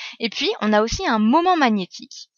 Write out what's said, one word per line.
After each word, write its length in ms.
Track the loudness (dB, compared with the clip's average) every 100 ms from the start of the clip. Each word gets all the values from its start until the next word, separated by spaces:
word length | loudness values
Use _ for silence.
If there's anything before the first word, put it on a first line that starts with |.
| -16 -8
Et 80 | -6
puis, 220 | -4 -4 -2
on 120 | 2
a 100 | 2
aussi 240 | 2 -2 0
un 120 | 2
moment 380 | 4 4 4 2
magnétique, 760 | 2 0 -4 -12 -18 -18 -20